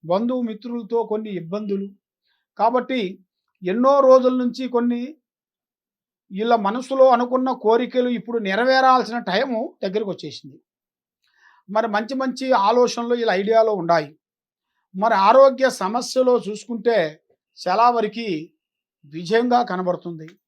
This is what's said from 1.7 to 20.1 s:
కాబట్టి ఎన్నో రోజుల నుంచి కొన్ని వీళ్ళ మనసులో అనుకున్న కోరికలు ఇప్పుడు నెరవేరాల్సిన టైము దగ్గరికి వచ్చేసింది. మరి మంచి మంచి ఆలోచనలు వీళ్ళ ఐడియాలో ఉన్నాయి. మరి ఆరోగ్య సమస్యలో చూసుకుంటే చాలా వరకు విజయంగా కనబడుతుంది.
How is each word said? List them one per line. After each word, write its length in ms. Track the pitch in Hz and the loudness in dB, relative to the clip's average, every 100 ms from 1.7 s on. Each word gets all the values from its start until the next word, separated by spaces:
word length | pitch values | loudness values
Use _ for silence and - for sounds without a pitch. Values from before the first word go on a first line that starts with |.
| 196 196 _ _ _ _ _ _ _ | -6 -8 _ _ _ _ _ _ _
కాబట్టి 420 | 220 247 247 262 190 190 _ _ _ _ | 0 0 -2 -4 -4 -8 _ _ _ _
ఎన్నో 320 | 180 214 254 285 269 | -6 0 2 4 6
రోజుల 260 | 262 254 254 | 6 6 0
నుంచి 220 | 247 247 254 | -4 -4 -4
కొన్ని 280 | 247 240 240 254 320 _ _ _ _ _ _ _ _ _ _ _ | -2 -2 -4 -8 -14 _ _ _ _ _ _ _ _ _ _ _
వీళ్ళ 240 | 190 226 233 196 | -6 0 0 0
మనసులో 380 | 233 254 269 262 240 | -4 -6 4 6 6
అనుకున్న 320 | 247 254 262 247 | 2 -2 -2 -2
కోరికలు 460 | 208 233 247 254 247 233 | 2 2 2 -2 -2 -4
ఇప్పుడు 200 | - 233 202 | -4 -6 -2
నెరవేరాల్సిన 720 | 196 247 262 262 254 214 240 214 | -2 2 2 4 2 0 -6 -2
టైము 280 | 185 269 226 294 _ | -2 -2 -4 -6 _
దగ్గరికి 280 | 202 196 208 | -6 -4 -6
వచ్చేసింది. 440 | 180 - - 147 127 _ _ _ _ _ _ _ _ _ _ _ | -8 -12 -16 -20 -20 _ _ _ _ _ _ _ _ _ _ _
మరి 140 | 208 226 | -2 0
మంచి 200 | 208 220 269 | -2 -4 -4
మంచి 240 | 262 254 262 247 196 | -4 -4 0 2 4
ఆలోచనలు 460 | 240 247 240 233 240 | 4 2 0 -4 -2
వీళ్ళ 120 | 226 190 | 0 -2
ఐడియాలో 320 | 202 226 220 208 | 2 4 4 0
ఉన్నాయి. 260 | 170 170 151 _ _ _ _ _ _ _ _ 185 | 2 0 0 _ _ _ _ _ _ _ _ -4
మరి 140 | 214 208 196 | 0 2 6
ఆరోగ్య 380 | 247 277 247 262 254 | 8 6 6 -2 -2
సమస్యలో 520 | 190 233 233 262 254 247 190 | -4 -4 -4 0 2 2 -2
చూసుకుంటే 500 | 208 - 233 226 226 160 156 _ _ _ _ | -12 -10 -4 0 0 0 -6 _ _ _ _
చాలా 280 | - 196 240 233 | -4 2 2 2
వరకు 300 | 208 214 233 160 165 _ _ _ _ _ 143 | -2 -6 -6 -6 -8 _ _ _ _ _ _
విజయంగా 460 | 151 175 220 247 240 240 | -14 -2 0 2 0 0
కనబడుతుంది. 560 | 185 185 180 175 | -4 -4 -4 -8